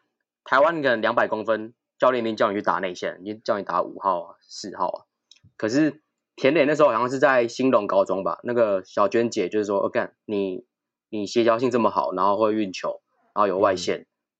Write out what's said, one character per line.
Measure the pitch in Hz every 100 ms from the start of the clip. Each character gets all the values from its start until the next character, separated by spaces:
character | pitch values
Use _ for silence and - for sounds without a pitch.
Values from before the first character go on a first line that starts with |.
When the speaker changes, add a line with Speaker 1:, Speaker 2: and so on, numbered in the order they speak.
| _ _ _ _
Speaker 1:
台 | - 131
湾 | 151 170
可 | 135
能 | 113
两 | 107
百 | 120 104
公 | 110 107
分， | 110 113 - _ _
教 | 131
练 | 127
一 | 113
定 | 107
叫 | 113
你 | 101
去 |
打 | 101
内 | 87 92
线， | 90 92 82
一 | 95
定 | 110
叫 | - 104
你 |
打 | 90 87
五 | - -
号 | 98 87
啊、 | 87 -
四 | _ - 101 90
号 | 90
啊。 | - - _ _ _ _ -
可 | 110
是 | 131 156 147 _ _ _ -
田 | 131
磊 | 160 139
那 |
时 | 151
候 | 147
好 |
像 | 113 123
是 | 135
在 | 143 131 117
兴 | - 131
隆 | 117 101
高 | 98
中 | 95 95
吧， | 92 -
那 | 120
个 | 120 110 95
小 | 90 - 101
娟 | 113 117
姐 | 110 90
就 | 107
是 |
说， | 101 101
哦， | 95
干， | 117 95 - -
你， | 104 98 90 - _ _ _ _
你 | 107 101
协 | 120
调 | 117 113
性 | 131
这 | 120
么 | 104
好， | 95 69
然 | 92 98
后 | 101
会 | 110
运 | 107 101
球， | 87 - - _ _ _
然 | 101
后 | 101
有 | 92
外 | 101
线， | 92 92 87
Speaker 2:
嗯。 | - _ _